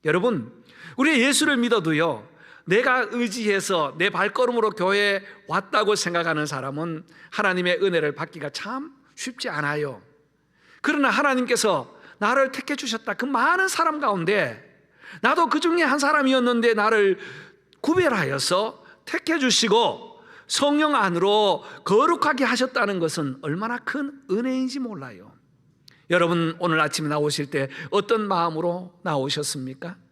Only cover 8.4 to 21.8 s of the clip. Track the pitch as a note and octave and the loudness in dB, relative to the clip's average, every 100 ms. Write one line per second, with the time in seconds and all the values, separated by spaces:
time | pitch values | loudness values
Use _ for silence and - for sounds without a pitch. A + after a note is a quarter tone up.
8.4 | D3 - G3+ C4 D#4 - _ - B3+ A#3+ | -10 -10 -10 -10 -10 -16 _ -12 -12 -8
9.4 | B3+ D3+ D3 D3+ C#3+ A2 - _ _ _ | -6 -4 -2 -2 -4 -8 -18 _ _ _
10.4 | _ _ _ - - D4+ C4+ G#3 C#4+ B3+ | _ _ _ -6 -2 2 2 2 2 0
11.4 | B3 A#3 G#3+ D#3 A#2+ - - - G#3 C4 | 0 0 2 0 -4 -18 -20 -4 0 2
12.4 | C4+ C4+ - C#4+ B3+ A3 - G3 C4 B3+ | 0 -2 -8 -6 -6 -6 -6 -6 -2 0
13.4 | C#4 F4+ F#4+ - E4 D4+ C4+ G3 E3 G#3 | 2 2 0 0 -2 0 -2 0 0 0
14.4 | C#3 A2 - _ _ _ - E3 A#3 D#4+ | 0 -6 -20 _ _ _ -20 -2 2 4
15.4 | D#4+ D4 E4+ F4 D4+ C#4+ C#4 D4+ C4 C4 | 2 2 2 2 2 2 2 4 4 4
16.4 | B3 A#3+ A#3 G#3+ G#3+ A3 G3 F3+ - - | 2 2 2 2 2 4 4 2 -6 -16
17.4 | - _ _ _ - F4 E4+ G#3+ C#3 C#3 | -20 _ _ _ 0 2 2 2 0 -2
18.4 | - F3+ A3 - - - - F4 - E4 | 0 0 0 -6 -20 -20 -8 -6 -2 0
19.4 | C4 - A3+ A3 G3 F#2+ - - - - | 2 2 4 4 2 -2 -14 -20 -20 -20
20.4 | - - C#4+ D4 D4+ C#4 G3 E3+ G3 G#3 | -6 0 2 2 2 2 0 2 2 4
21.4 | G#3 E3 - - | 2 0 -4 -12